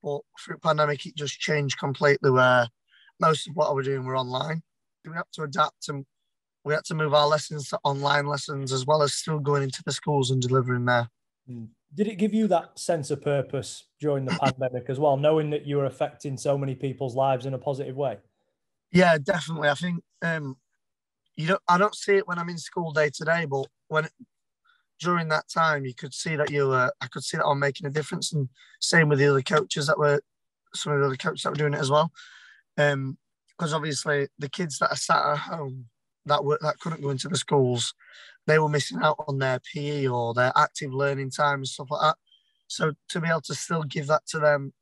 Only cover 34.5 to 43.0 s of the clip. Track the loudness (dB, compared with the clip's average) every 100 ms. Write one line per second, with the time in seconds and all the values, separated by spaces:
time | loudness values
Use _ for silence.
34.5 | -6 -6 -2 -2 -2 0 2 2 -2 -4
35.5 | -8 -8 -12 -16 _ _ _ 0 0 2
36.5 | 0 0 -4 -6 -6 -4 -4 -4 -4 0
37.5 | 2 4 2 -4 -8 _ -20 -20 _ 2
38.5 | 4 4 0 -2 0 0 0 -4 -2 0
39.5 | -2 -6 -8 -4 -2 -2 0 -2 2 2
40.5 | 4 2 0 -8 -2 -2 -2 -6 0 0
41.5 | 0 -4 -10 -8 0 0 0 _ _ _
42.5 | _ _ -4 -4 -4